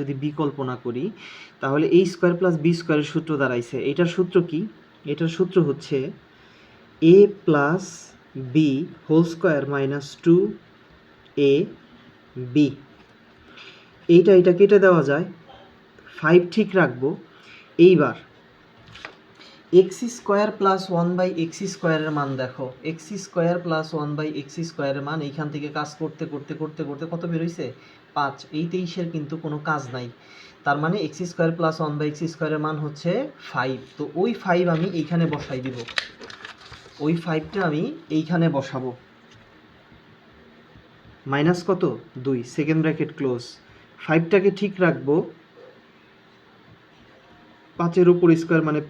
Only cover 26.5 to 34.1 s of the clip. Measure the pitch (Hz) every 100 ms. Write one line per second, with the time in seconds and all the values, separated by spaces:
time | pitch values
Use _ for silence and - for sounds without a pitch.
26.5 | 151 156 - 143 139 160 170 170 165 165
27.5 | 165 135 - - - _ - 139 143 -
28.5 | 151 170 185 180 - 170 160 143 160 156
29.5 | 147 151 151 127 127 120 - - - -
30.5 | - - 143 156 202 156 - 180 - 165
31.5 | 165 160 156 156 147 151 147 160 - 156
32.5 | 151 151 156 151 - 170 196 294 - -
33.5 | 139 127 127 101 - 147